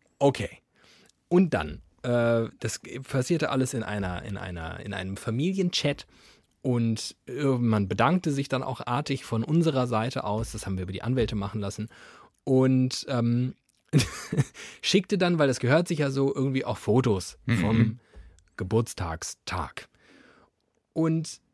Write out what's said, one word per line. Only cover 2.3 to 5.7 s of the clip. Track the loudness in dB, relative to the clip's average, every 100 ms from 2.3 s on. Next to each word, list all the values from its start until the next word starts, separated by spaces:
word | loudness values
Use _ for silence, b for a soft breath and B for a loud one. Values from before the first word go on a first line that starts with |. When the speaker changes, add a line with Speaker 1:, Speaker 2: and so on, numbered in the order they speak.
| 2 0 -4
Speaker 1:
das | -6 -6 -12 -14 -6
passierte | -2 0 0 0
alles | 0 -2 -2
in |
einer, | -4 -4 -4 -4
in | -6 -8
einer, | -8 -8 -8 -10
in | -10 -8
einem | -6 -8
Familienchat. | -4 -2 -2 0 0